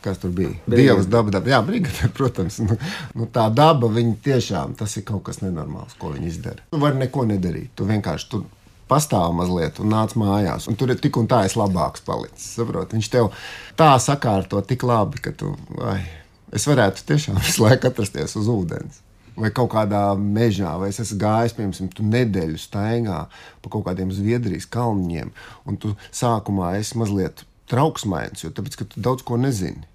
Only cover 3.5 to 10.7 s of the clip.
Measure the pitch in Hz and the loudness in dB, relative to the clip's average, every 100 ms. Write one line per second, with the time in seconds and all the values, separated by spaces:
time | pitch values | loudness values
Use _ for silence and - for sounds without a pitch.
3.5 | 117 156 156 117 110 117 107 143 131 - | 6 6 6 4 2 0 0 2 0 0
4.5 | 92 135 - 104 - - 95 87 - 95 | -4 -4 -6 -6 -6 -6 -6 -6 -6 -4
5.5 | 85 73 76 - - 82 76 85 82 - | -4 -6 -10 -14 -12 -10 -6 -6 -6 -10
6.5 | - - 160 143 131 131 143 117 101 90 | -12 -6 0 2 2 0 0 0 0 -2
7.5 | - - - 101 107 92 76 - 101 - | -4 -10 -6 0 0 0 -6 -6 -8 -8
8.5 | - - - - 135 151 107 85 85 90 | -16 -20 -20 0 2 4 2 2 0 0
9.5 | 90 78 - 104 110 107 117 101 101 95 | 0 -2 -2 0 2 2 0 2 2 0
10.5 | - - | -2 -4